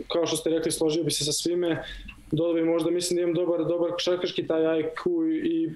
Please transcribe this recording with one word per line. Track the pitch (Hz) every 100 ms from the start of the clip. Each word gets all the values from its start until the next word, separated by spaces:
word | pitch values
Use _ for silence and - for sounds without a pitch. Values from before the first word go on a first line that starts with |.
| -
kao | 170 160
što | 160
ste | 170
rekli, | 165 160
složio | - 156 156
bi | 143
se | - 147
sa |
svime. | 147 170 175 175 156 - - - - -
Dodao | 151 170
bi | 165
možda, | 165 165 165
mislim | 175 175 175
da |
imam | 175 170
dobar, | 170 170
dobar | 156 170 170
košarkaški | 175 175 180 180 - 156
taj | 160 160 160
I | 156 -
Q | 180 170 160 160 165
i | 165 165